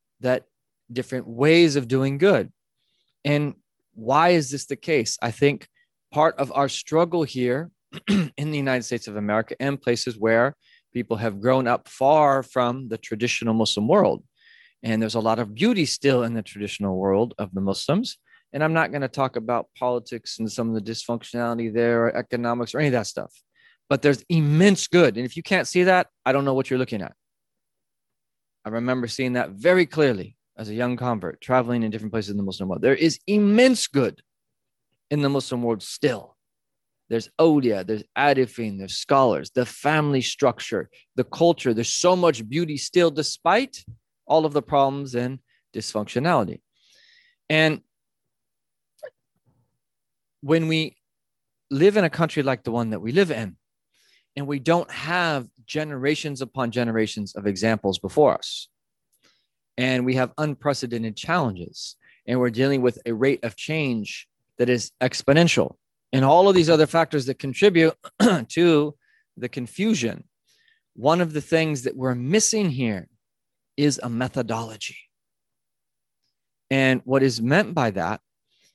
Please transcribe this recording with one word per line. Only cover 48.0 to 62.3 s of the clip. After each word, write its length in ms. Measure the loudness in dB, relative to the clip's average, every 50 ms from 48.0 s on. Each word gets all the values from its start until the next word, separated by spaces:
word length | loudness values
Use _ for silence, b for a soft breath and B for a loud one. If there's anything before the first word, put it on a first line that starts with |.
| _ _ _ _ _ _ _ _ _ _ _ _ _ _ _ _ _ _ _ _ -20 -20 -20 _ _ _ _ _ _ _ _ _ _ _ _ _ _ _ _ _ _ _ _ _ _ _ _ _
when 280 | -2 0 0 2 2 0
we 280 | 0 -2 -2 -4 -8 _ _ _ _ _ _ _ _ _ _ _ _ _ _ _
live 260 | 0 4 4 4 6
in 80 | 4 2
a 60 | 2
country 320 | 0 -2 -2 0 0 -2
like 200 | -2 0 -2 -2
the 80 | -4 -4
one 200 | -4 -2 -2 -4
that 100 | -6 -6
we 120 | -6 0
live 180 | 2 2 2 2
in, 260 | 0 -4 -6 -8 -10 _ _ _ _ _ _ _ _ _ _ _ _ _ _ _ _
and 120 | -10 -6
we 120 | -6 -6 -2
don't 320 | 2 2 2 2 2 -4
have 560 | -10 -10 -6 -4 -2 0 0 0 0 -2 -4 -8 _ _ _
generations 760 | -8 -6 -6 -6 -6 -6 -2 -2 0 0 -2 -4 -8 -8 -8
upon 300 | -10 -8 -4 -4 -4 -2
generations 640 | -2 -2 -2 0 0 0 0 -2 -2 -8 -10 -10 -10
of 120 | -4 -4
examples 520 | -4 -2 0 0 0 0 0 0 -4 -4 -4
before 360 | -6 -2 2 4 4 4 4
us, 340 | 0 -4 -10 -12 -12 -14 -18 _ _ _ _ _ _ _ _ _ _ _ _ _ _ _ _ _ _ _ _ _
and 280 | -4 -2 0 0 0 0
we 100 | 0 0
have 180 | 0 0 -2 -2 -4
unprecedented 800 | -4 -4 -6 -4 -2 -2 -2 -2 -4 -6 -6 -6 -6 -6 -8
challenges, 800 | -8 -4 -2 -2 0 0 -2 -4 -6 -12 -14 -14 -16 -16 -16 -16 b b b b b b
and 120 | -4